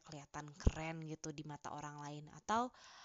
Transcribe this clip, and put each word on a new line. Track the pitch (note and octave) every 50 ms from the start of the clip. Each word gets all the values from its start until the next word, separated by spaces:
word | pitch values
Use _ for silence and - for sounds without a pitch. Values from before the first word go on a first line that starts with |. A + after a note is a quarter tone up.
| -
kelihatan | - D#3 C#3+ C#3+ - - D3+ D3+ D3 D3
keren | - - - - D#3+ D#3+ E3 E3 D#3+ D#3+ D#3
gitu | D#3 - - D#3+ D3
di | D3 D3+
mata | D3+ D3 - - - -
orang | D3 D3+ D3 D3
lain, | D3 D3 C#3+ D3 D3 D3+ D3 D3 D3+
atau | - - G#3+ A#3 B3 B3+ - - - - - - -